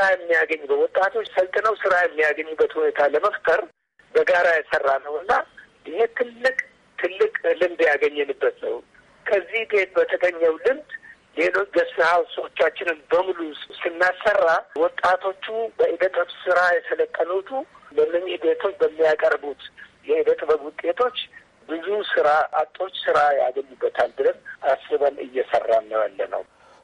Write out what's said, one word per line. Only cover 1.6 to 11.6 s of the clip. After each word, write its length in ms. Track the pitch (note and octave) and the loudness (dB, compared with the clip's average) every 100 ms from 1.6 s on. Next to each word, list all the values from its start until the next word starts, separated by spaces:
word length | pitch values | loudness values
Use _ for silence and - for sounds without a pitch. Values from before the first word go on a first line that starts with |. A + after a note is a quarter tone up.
| G#3+ G#3 | 0 0
ስራ 180 | G3 F3+ | 0 2
የሚያገኙበት 720 | F3 D3+ D3+ D3+ D#3+ D#3 D3+ | 2 2 0 0 -4 0 0
ሁኔታ 280 | D#3+ D3+ D3 C#3+ | 2 0 2 2
ለመፍጠር 520 | D3+ G3 - E3+ F#3 E4 _ _ _ _ | 2 0 0 0 0 -2 _ _ _ _
በጋራ 340 | D#3 E3 F3 F3+ | 2 4 4 2
የሰራ 380 | E3 - D#3 C#3 C3+ | 2 0 0 0 0
ነውና 340 | C#3+ D#3 G3 C4 - - - _ | -2 -6 -2 -2 -2 -14 -20 _
ይሄ 160 | - F3 A#3 | -8 -2 0
ትልቅ 440 | - A#3+ A#3 C4 - - _ _ - | -2 -6 -2 -2 -2 -6 _ _ -6
ትልቅ 360 | - G4 A4 - E3+ E3+ | -4 0 -2 0 -2 0
ልምድ 240 | - - | 0 2
ያገኘንበት 720 | D#3+ C#3+ D3 D3 C#3 - B2+ - | 0 2 0 -2 -6 -2 -4 -2
ነው። 140 | A2+ A#2+ - _ _ _ - | -6 -8 -12 _ _ _ -2
ከዚህ 360 | G3+ - A3+ A3 | -2 -2 -6 -2
ቤት 220 | G3+ F#3 | 0 2
በተገኘው 600 | F3 E3 F3+ F3+ E3+ E3 | 0 0 2 0 2 2
ልምድ 360 | D#3+ A#3+ C#4+ - - - - _ | 2 0 -2 -6 -18 -18 -20 _
ሌሎች 340 | D3 F3 F#3 | -2 0 0